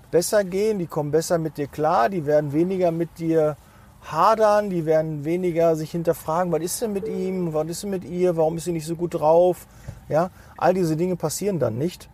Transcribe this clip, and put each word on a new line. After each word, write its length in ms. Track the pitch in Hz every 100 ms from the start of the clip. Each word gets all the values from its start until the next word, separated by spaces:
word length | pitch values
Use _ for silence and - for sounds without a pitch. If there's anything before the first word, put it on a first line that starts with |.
| -
besser 320 | 156 175 214
gehen. 340 | 190 185 214 208
Die 100 | 160
kommen 240 | 160 147
besser 280 | 156 160 170
mit 180 | 160 -
dir 100 | 143
klar, 420 | - 151 190 233
die 160 | 190 143
werden 280 | 151 151
weniger 380 | 147 180 190 175
mit 260 | 165 165 -
dir 400 | 165 160 151 143 - - - - -
hadern, 580 | 156 190 220 214 208 208
die 160 | 175 156
werden 380 | 156 156 151 143
weniger 500 | 180 180 160 165 156
sich 160 | 156
hinterfragen, 600 | 170 170 160 - 165 180
„Was 100 | 156
ist 200 | 175 -
denn 120 | 226
mit 140 | 196 180
ihm, 460 | 190 185 190 170
was 140 | 156 156
ist 160 | 170
denn 60 | 202
mit 140 | 190
ihr, 320 | - 180 180 165
warum 220 | 160 170
ist 80 | 175
sie 80 |
nicht 120 | 165 156
so 100 | 165
gut 180 | 175 170
drauf?“ 500 | 151 170 180 170 - - - - -
Ja, 200 | 143 180 - - -
all 160 | 170
diese 240 | 185 165 156
Dinge 180 | 180 175
passieren 440 | 156 - 196 175
dann 180 | 120 113
nicht 320 | 165 - -